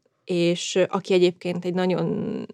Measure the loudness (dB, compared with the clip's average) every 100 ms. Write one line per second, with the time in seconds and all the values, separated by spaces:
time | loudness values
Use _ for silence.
0 | _ _ -4 0 2 0 0 0 2 0
1 | 2 4 4 2 -6 -6 -4 -2 0 0
2 | -2 -4 -6 -8 -10